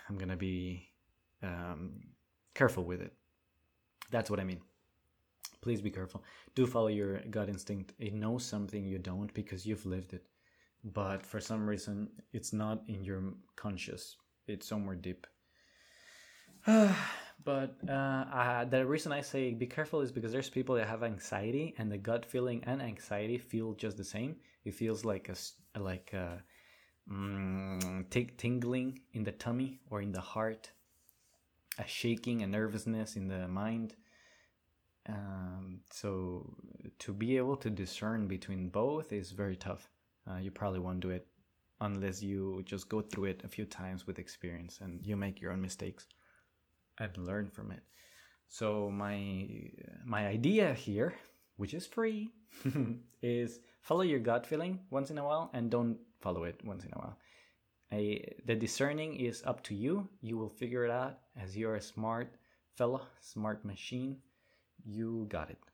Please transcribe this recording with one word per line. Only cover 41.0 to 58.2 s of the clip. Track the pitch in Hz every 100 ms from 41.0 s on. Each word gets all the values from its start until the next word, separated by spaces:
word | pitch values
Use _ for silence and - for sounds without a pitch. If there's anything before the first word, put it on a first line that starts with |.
do | 92
it | 90 - _ _ _ _ -
unless | 104 98 98 92
you | 101 98 95 95
just | 92 98 -
go | 107
through | 104 - 98
it | 92
a | -
few | - 104
times | - 92 92 -
with | 90
experience | 90 - 87 85 85 -
and | 98 87
you | 101 101
make | 98 95
your | -
own | 95
mistakes | 95 - 98 - - - _ _ _ _ _ _ _ -
and | 107 90
learn | 90 104 101
from | - 107
it. | - - - - - - _ _
So | - 110 104 101
my, | 101 101 101 98 95 101 110 - - - 50
my | 123 107 101
idea | 113 135 214 180
here, | 120 - 101 156 - - - _ -
which | 101
is | 160 -
free, | - 226 214 220 - - -
<laughs> | 135 143 120 117 - -
is | 120 120 117 - - _
follow | - 165
your | 185 139
gut | 117 120 -
feeling | 156 175 185 -
once | 135 135
in | 151
a |
while | 143 156 165
and | 123 117
don't | 120 120 113 - -
follow | 98 87
it | 85 82
once | 107 92
in | 92
a | -
while. | - - - - - _ _ _ -
I, | 104 104 104